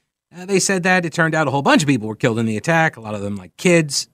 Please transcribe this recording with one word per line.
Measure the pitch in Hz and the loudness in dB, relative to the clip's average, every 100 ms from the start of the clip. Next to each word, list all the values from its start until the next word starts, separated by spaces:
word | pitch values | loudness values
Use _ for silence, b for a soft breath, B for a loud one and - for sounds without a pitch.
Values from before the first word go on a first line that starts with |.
| _ _ _ 170 | _ _ _ -16
uh, | |
they | 185 196 | -2 0
said | - 190 | 0 0
that, | 180 185 170 | 2 2 0
it | |
turned | - 160 | 0 0
out | 156 147 | 2 0
a | |
whole | 139 | 0
bunch | 139 285 | 2 2
of | 143 | 2
people | 131 110 | 0 -2
were | |
killed | 107 127 113 | -2 0 0
in | |
the | 113 107 | -2 -2
attack, | 165 165 160 - | 0 0 0 -2
a | |
lot | 110 | -10
of | 107 | -8
them, | 101 101 | -8 -10
like, | 90 - | -12 -4
kids. | 185 170 151 - - | 2 2 2 -4 -8